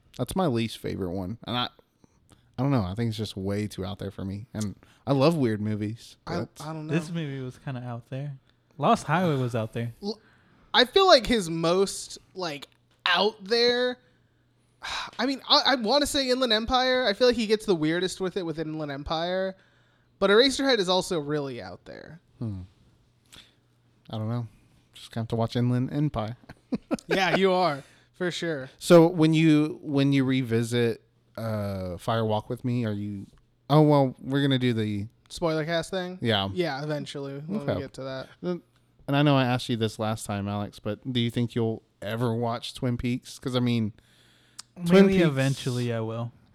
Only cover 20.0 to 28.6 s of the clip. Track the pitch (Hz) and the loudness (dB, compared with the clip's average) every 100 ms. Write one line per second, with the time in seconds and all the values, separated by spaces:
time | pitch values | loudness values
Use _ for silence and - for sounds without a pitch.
20 | _ - 196 208 277 262 269 240 180 185 | _ -2 4 6 6 2 2 2 2 0
21 | - 175 143 151 139 117 92 90 - 58 | 0 -4 -2 -4 -4 -8 -12 -14 -16 -18
22 | - 160 _ - 113 95 90 _ _ _ | -16 -20 _ -8 -8 -8 -12 _ _ _
23 | _ _ _ - - _ _ _ _ _ | _ _ _ -20 -20 _ _ _ _ _
24 | - 110 110 120 113 _ _ _ _ - | -12 -8 -4 -6 -8 _ _ _ _ -20
25 | - 117 113 113 117 123 120 123 131 143 | -12 -8 -4 -2 0 0 2 2 0 0
26 | 147 117 107 123 - - - 254 - 311 | -2 -2 -6 -10 -18 -20 -8 -8 -6 -6
27 | - 196 180 185 190 185 175 143 - _ | -2 0 2 4 4 4 2 0 -10 _
28 | _ - 180 - 170 147 | _ -6 -6 -4 -4 -6